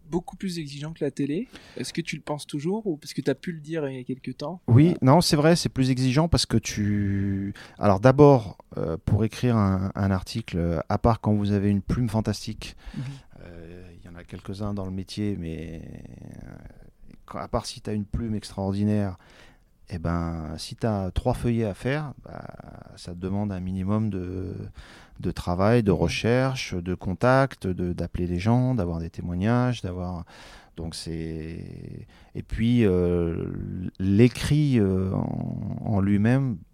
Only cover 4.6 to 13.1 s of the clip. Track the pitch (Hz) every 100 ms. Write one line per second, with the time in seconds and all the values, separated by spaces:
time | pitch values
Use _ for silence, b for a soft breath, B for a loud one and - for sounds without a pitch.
4.6 | - 117 165 - 131 156 170 147 151 170
5.6 | - - 131 127 131 127 165 - - 117
6.6 | - - 104 104 101 98 98 98 98 -
7.6 | B B 104 95 123 135 147 135 101 -
8.6 | _ - 98 82 - 104 110 - 123 113
9.6 | 98 95 95 - 98 95 - 113 - 87
10.6 | 85 82 - 101 120 110 107 104 101 101
11.6 | 101 101 - 120 123 110 110 104 - 107
12.6 | - - B B 127